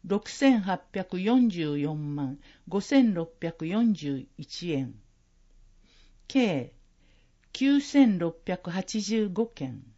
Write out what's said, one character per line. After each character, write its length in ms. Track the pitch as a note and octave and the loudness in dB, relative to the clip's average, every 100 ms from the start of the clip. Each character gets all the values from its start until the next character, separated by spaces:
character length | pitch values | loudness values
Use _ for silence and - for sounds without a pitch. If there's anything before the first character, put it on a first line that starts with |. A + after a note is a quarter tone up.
六 240 | F3 G3+ - | -4 -4 -4
千 320 | - C4+ A#3+ | 2 4 4
八 160 | F#3+ F3+ _ | 0 -6 _
百 260 | F#3+ F#3 F3+ | -10 -6 -4
四 300 | G3 B3+ A#3+ | 2 4 4
十 300 | F3 D#3 D3 | 0 -4 -2
四 360 | D3 D3+ D3 | -2 -4 -6
万 240 | C#3+ C3+ C#3 - _ - | -4 -6 -8 -16 _ -6
五 120 | F#3+ | -6
千 340 | - C#4 A#3+ | 2 4 4
六 120 | F3 E3 _ | 0 -6 _
百 260 | E3 E3 D#3+ | -10 -8 -4
四 280 | G#3 A#3 | 0 0
十 340 | F#3+ D3 C3+ - - | 0 -4 -6 -8 -16
一 340 | D3 - F3 | -16 -10 -4
円。 240 | C#3+ C3 - _ _ _ _ _ _ - _ _ _ _ _ _ | -4 -4 -10 _ _ _ _ _ _ -20 _ _ _ _ _ _
計、 460 | C4+ A3+ D3 A#2+ - _ _ _ _ _ _ _ | 2 2 0 -4 -14 _ _ _ _ _ _ _
九 300 | - C4+ C#4+ | -2 2 2
千 380 | C#4+ C#4+ B3+ F#3 | 4 6 6 4
六 120 | E3+ E3 | -2 -4
百 260 | - F3+ - | -8 -6 -4
八 300 | F3+ F#3 A3 | -6 -4 -6
十 280 | G3 A3 G#3 | -2 -2 0
五 180 | F3+ A3+ | -2 -6
件。 360 | - C3 A#2+ B2 | -6 -10 -10 -18